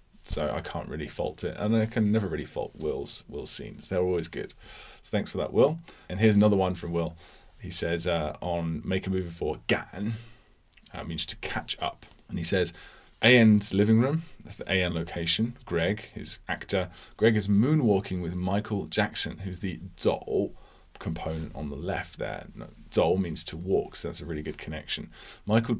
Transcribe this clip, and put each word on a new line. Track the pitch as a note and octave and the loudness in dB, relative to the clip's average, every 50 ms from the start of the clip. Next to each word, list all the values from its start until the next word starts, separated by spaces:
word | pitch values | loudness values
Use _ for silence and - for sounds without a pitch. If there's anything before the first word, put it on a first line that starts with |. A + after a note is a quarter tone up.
| _ _ _ - - | _ _ _ -16 -10
So | - - - D2+ C#2+ - | -6 -4 -2 -2 -2 -2
I | E2 | -4
can't | - - - D#2+ - - | -6 -6 -8 -8 -8 -6
really | - D#2+ D2+ | -6 -8 -8
fault | D2+ - - - - - - - | -6 -4 -4 -4 -4 -4 -6 -6
it, | E2 - | -6 -4
and | - G2+ G#2+ A2+ | -2 0 2 2
I | A2+ A2 | 2 2
can | A2 - A#2 G#2+ G#2 | 2 0 2 2 2
never | G#2+ A2 G#2 | 2 2 0
really | F2 D#2 D2+ D2 | 0 -2 -4 -6
fault | - - C2 - - - | -6 -6 -6 -6 -6 -6
Will's, | - D#2 D2 C2+ C#2 C#2 - - - - - | -4 -4 -2 -2 -2 -4 -6 -8 -8 -10 -10
Will's | C#2 D2 C#2 - | -10 -8 -4 -4
scenes. | - - B1 A1 - - - - | -4 -4 -4 -8 -12 -12 -8 -4
They're | G2 F2+ | 0 0
always | F#2 F2+ F#2 F2 E2 | 2 2 2 0 -2
good. | - - - - - - - - - - - - - - - | -4 -6 -8 -8 -8 -12 -18 -20 -20 -18 -18 -18 -20 -20 -20
So | - - | -6 -2
thanks | - G2+ G2 - | -2 -2 -2 -2
for | - | -2
that, | F#2+ D2+ - - | -4 -4 2 4
Will. | G#2+ B2+ D3+ D#3+ E3 - - - - - - | 6 6 6 4 0 -8 -14 -20 -18 -12 -6
And | F2+ F#2+ | 0 4
here's | A2 A2 G#2 | 6 6 8
another | G2+ G#2 G#2+ G#2 | 8 8 8 6
one | G2 F#2+ F#2 F#2 | 6 4 2 0
from | - - E2 | -2 -4 -2
Will. | E2+ E2+ E2 E2 E2+ - - - - - - - - - | -2 0 -2 -2 -4 -10 -16 -20 -20 -20 -20 -20 -18 -14
He | - F2 | -8 -4
says, | E2 - F2 E2+ E2+ E2+ E2 | -2 0 0 0 0 0 0
uh, | F2+ E2+ E2 D#2 D2+ - - | 0 0 0 0 -2 -4 -6
on | - F2+ F2 E2+ E2 E2 E2 D2+ - | -4 -4 -2 -2 -2 -2 -4 -4 -2
Make | - F#2+ F#2+ - | -2 -2 -2 0
a | F#2+ | 0
Movie | F#2+ F#2 F2+ E2+ | -2 -2 -2 -4
for | E2 - D#2+ D#2 D#2 - - | -6 -4 -4 -4 -4 -2 0
Gan, | - - - - - - F#2 G2+ A2+ A2+ - - - - - _ _ _ _ _ _ _ - - - - | 0 0 0 -2 -6 -10 -6 -6 -6 -6 -6 -10 -14 -20 -20 _ _ _ _ _ _ _ -20 -20 -16 -14
uh, | - - | -12 -8
means | D#2 E2 - - | -6 -6 -6 -6
to | - - | -6 -8
catch | - - - - - - - - - | -6 -6 -6 -6 -6 -6 -6 -6 -4
up. | - - - - - - - - - - | -4 -6 -6 -8 -14 -20 -20 -20 -12 -8
And | - | -6
he | E2+ E2 | -4 -2
says, | - - F#2 F2 - - - - - - - - - _ - | 2 2 2 2 0 -2 -8 -16 -20 -20 -20 -20 -20 _ 4
"A | - A#2 B2+ | 6 8 10
N's | A#2+ A2+ A2 G#2+ G#2 F#2+ - F#2 | 10 10 10 8 6 4 4 4
living | G2 G#2 A2 A2 A2+ | 4 6 6 6 6
room," | B2 C#3 D#3 D#3+ E3 - - - - | 4 4 2 -2 -4 -6 -16 -16 -14
that's | - - | -12 -10
the | - - - | -8 -4 0
A | F#2 F#2+ F2+ | 2 2 2
N | F2 E2+ | 2 0
location, | E2 E2 E2+ - F2 E2 E2 - - A2 A#2 A#2 - - | -2 -4 -4 -6 -4 -2 -2 0 0 0 -2 -4 -8 -6
Greg, | - E2 E2 E2 F#2 G#2+ G#2+ - - - | -2 0 0 2 2 0 -2 -6 -12 -14
his | F#2 F#2 - - - - | -8 -6 -6 -6 -6 -6
actor, | - F2+ - - - G2+ F#2+ F2+ F2 - - - - - | -6 -6 -6 -4 -2 0 0 0 -2 -6 -14 -20 -16 -2
Greg | - G#2 A#2 A2 | 2 4 4 4
is | G#2+ F#2+ | 4 2
moonwalking | G2+ G#2 G2+ A#2 C#3 D#3 D#3 C3 A2 G2+ F#2+ - - F#2+ F2+ | 4 4 4 4 4 4 4 4 4 4 2 2 -2 -4 -4
with | F2 E2+ F2 | -4 -4 -4
Michael | F2+ F2+ F#2 G2 G#2 G#2 - G#2+ G2 - | -2 -2 0 0 0 -2 -2 -4 -4 -4
Jackson, | - - G#2 G#2 A2 - - - D2+ - - | -2 0 0 0 0 0 -2 -2 -4 -4 -8
who's | F#2+ F#2+ F#2 - | -8 -8 -8 -6
the | - F#2 F2 - - F#2+ - | -6 -6 -6 -6 -10 -12 -6
doll | - - G#2 - - - - C#2+ F2+ G2+ - - - - - - - - - - - | -2 0 0 0 0 -2 -2 0 0 0 -2 -4 -10 -20 -20 -20 -20 -20 -20 -14 -8
component | - F2+ D#2+ - - E2 D#2+ D#2+ D#2+ - - | -6 -6 -6 -4 -4 -6 -4 -6 -6 -8 -8
on | D2 D2+ C#2+ | -8 -8 -6
the | C#2 | -6
left | C#2 E2 F#2+ F2+ - - - - | -6 -4 -4 -4 -4 -6 -8 -8
there. | - A1 G#1+ G1+ G1+ - - - | -8 -6 -6 -6 -8 -10 -14 -14
No, | - - - - - - - | -14 -14 -14 -16 -18 -10 -2
doll | - G#2 F2 E2 F2+ | 2 4 4 4 4
means | F#2+ F#2 E2+ D#2+ - - | 2 0 -2 -4 -6 -6
to | - - | -6 -8
walk, | E2 F2+ F#2+ F#2+ E2+ - - - | -6 -2 0 0 0 0 -2 -4
so | - - | -6 -6
that's | D#2+ - - | -4 -6 -6
a | D#2 | -6
really | D2+ D#2+ D2+ | -6 -6 -6
good | D2+ D#2 D2 | -6 -6 -8
connection. | - - - D#2 D2+ - - - - - - - - - - - - - | -8 -10 -10 -10 -8 -8 -8 -8 -8 -8 -12 -16 -18 -18 -18 -20 -10 0
Michael | G#2 G#2+ A#2 A#2 C3 A#2+ | 2 2 4 4 2 -2